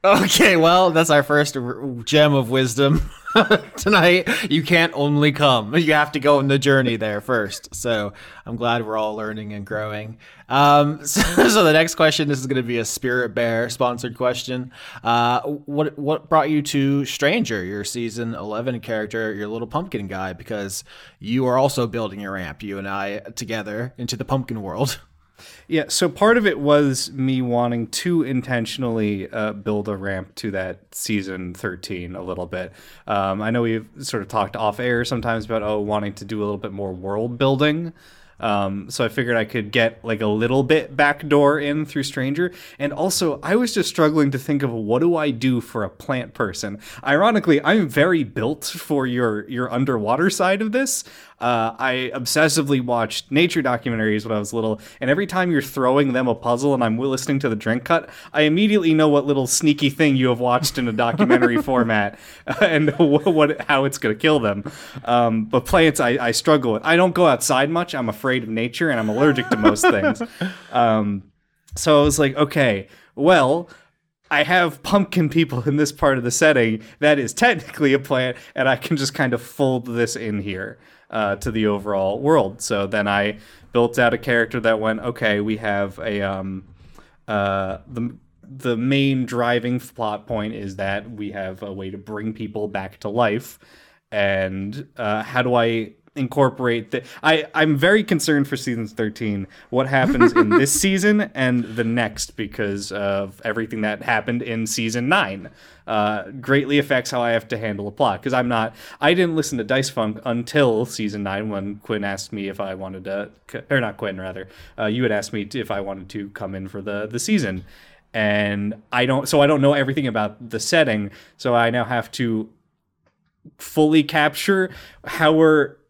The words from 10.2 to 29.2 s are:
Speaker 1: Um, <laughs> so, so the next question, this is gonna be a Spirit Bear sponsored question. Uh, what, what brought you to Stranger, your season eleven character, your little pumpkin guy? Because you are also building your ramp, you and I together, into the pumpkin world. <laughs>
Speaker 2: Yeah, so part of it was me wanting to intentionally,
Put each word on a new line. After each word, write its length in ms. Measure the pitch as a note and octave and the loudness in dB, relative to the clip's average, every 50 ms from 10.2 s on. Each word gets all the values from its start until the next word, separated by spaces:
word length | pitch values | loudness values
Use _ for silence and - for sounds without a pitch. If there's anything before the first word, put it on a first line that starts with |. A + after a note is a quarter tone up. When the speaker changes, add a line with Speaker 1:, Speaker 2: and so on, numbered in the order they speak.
| - - - - - - | -20 -20 -20 -20 -8 -2
Speaker 1:
Um, 560 | B2 C#3 C#3+ C#3+ D3 D3 D3 D3 D3+ - - | 2 4 6 6 6 6 4 2 -2 -4 -6
<laughs> 0 | |
so, 160 | - - G3+ - - - - - | -4 0 2 2 2 4 4 4
so 160 | - G#3+ G3+ F3+ | 4 6 6 4
the 80 | D#3 | 6
next 240 | D3+ D#3+ E3 E3 - | 6 4 2 2 2
question, 320 | - D#3+ D#3 D3 - D#3 | 2 2 2 2 2 0
this 120 | C#3+ C#3+ C3 | 0 -2 -2
is 80 | B2+ | -2
gonna 160 | C3 C3+ C3 B2 | -2 -2 -2 -2
be 160 | A#2 A#2+ A#2 | -2 -4 -4
a 60 | A2+ | -4
Spirit 480 | - - - - B2+ B2 B2+ B2 A2 F#2 | -4 -6 -4 -4 -2 0 0 -2 -2 -2
Bear 360 | B2 A#2 A#2 A2+ A2+ A#2+ B2 | -2 0 0 0 -2 -2 -4
sponsored 480 | A#2+ - C3 B2 A#2+ A#2+ C3 B2 A#2+ | -2 -2 -2 -2 0 -4 -8 -10 -6
question. 560 | - B2+ B2 B2+ B2 - B2+ B2+ B2+ B2+ B2+ - - - - - - - | -2 -2 -2 0 -2 -6 -6 -6 -8 -8 -10 -14 -18 -20 -18 -18 -6 -2
Uh, 340 | A#2 A#2+ A#2+ A#2+ A#2+ B2 B2+ | 0 2 2 2 2 0 0
what, 560 | - C#3+ D3 C#3+ - - C#3+ D3 D#3 D3 D3 | -2 -4 -8 -8 -8 -6 -2 -2 -2 -2 -4
what 300 | C#3+ D3 C#3+ D#3 - - | -4 -2 -2 -2 -2 0
brought 220 | - E3 D#3 C#3 D3+ | 2 2 4 4 4
you 120 | D#3 D3 C#3+ | 0 0 0
to 420 | C#3+ - C#3+ C#3 C#3 C#3 C#3+ C#3 | 0 0 2 2 2 2 2 0
Stranger, 580 | B2+ - - C#3+ C#3+ F#3+ A#3+ - - A#2 G2+ F2+ | -4 -4 0 0 2 2 0 -2 -2 -2 -4 -4
your 220 | F#2 G2+ G#2 G2 | -6 -6 -6 -8
season 500 | - - A#2+ A#2 A2+ G#2+ A#2+ A#2 A2+ A2+ | -6 -6 -6 -6 -6 -6 -6 -6 -6 -6
eleven 440 | C#2 G2 G#2+ G#2+ A2 A#2+ C3 B2 A2+ | -8 -8 -8 -6 -6 -4 -4 -6 -6
character, 520 | - - A2+ G#2+ G#2+ G#2 - A2+ A2+ G#2+ G#2 | -6 -6 -4 -4 -4 -4 -4 -4 -4 -4 -4
your 140 | G2+ G#2 | -6 -8
little 200 | G#2 A2 A2+ A#2 | -8 -6 -8 -8
pumpkin 400 | A2+ - D3+ F3+ G3 - A2 G2+ | -6 -6 -6 -6 -4 -8 -8 -8
guy? 260 | F#2+ G2 F#2 F#2+ F#2+ F#2 | -6 -8 -8 -6 -8 -8
Because 500 | F2 - - A#2 G#2 G2+ G2 G2 - - - - - - - _ _ | -12 -10 -8 -8 -6 -6 -8 -10 -12 -14 -16 -20 -20 -20 -20 _ _
you 260 | - G#2 A#2+ C3 C3 | -6 -4 -2 0 0
are 120 | B2+ B2 | 2 2
also 300 | C3 C3+ C#3 - C3+ A#2+ | 4 2 2 2 0 -4
building 320 | G#2+ F#2 A#2 A2+ G2+ F#2+ G2+ | -2 -4 -6 -6 -6 -8 -10
your 140 | G2+ G2 G2 | -8 -8 -8
ramp, 280 | F#2+ F2+ D#2+ - _ | -8 -8 -8 -10 _
you 160 | G#2+ G2+ G2 | -10 -10 -8
and 120 | G2 G2 G2 | -8 -8 -6
I 300 | G2 G2 G2 G2+ G2+ G#2 | -6 -6 -6 -6 -8 -10
together, 760 | - - A2 - A#2 F#2 A2+ A2 G2+ G#2 G#2 A2 B2 B2+ - | -12 -12 -12 -12 -8 -6 -6 -6 -6 -8 -8 -8 -8 -8 -10
into 200 | - B2 A#2 - | -10 -8 -8 -8
the 80 | A2+ A#2 | -8 -4
pumpkin 360 | - C#3 C3+ B2 - A#2 A2 | -2 -2 -2 -2 -4 -8 -8
world. 380 | G2+ F#2+ D#2+ G#2 C3+ C3 - - - | -8 -8 -4 -2 -2 -4 -4 -8 -14
<laughs> 40 | _ _ _ _ _ _ _ - - - - _ | _ _ _ _ _ _ _ -20 -20 -20 -20 _
Speaker 2:
Yeah, 180 | - D#3 D#3 C#3+ | -2 -2 -2 0
so 200 | - - - F#3 E3 | 0 0 0 0 0
part 280 | - - G3+ G#3+ A#3 | 2 2 4 6 6
of 80 | A#3+ G#3 | 6 4
it 140 | G3 D3+ C3+ | 2 0 0
was 520 | C#3+ C#3+ D3 D3 D3 C#3 C3 B2 - - | 2 4 4 4 4 2 0 -2 -6 -8
me 300 | - C3+ C3 C3 C3 B2+ | -4 -2 0 0 0 0
wanting 460 | B2+ A#2+ A#2+ A#2+ A#2+ A#2+ A#2+ A#2 A2+ | 0 0 0 0 0 0 -2 -4 -6
to 340 | - - - - F3 F3 E3 C#3+ | -6 -6 -4 -2 0 0 0 0
intentionally, 1040 | C3 C3+ B2+ A#2+ C3 B2+ A#2+ A2+ - - - C3 A#2+ A2+ A2+ G#2+ G#2 G#2 G2 | 0 -2 -4 -2 -2 -4 -4 -4 -4 -6 -6 -4 -2 -2 0 0 0 -2 -4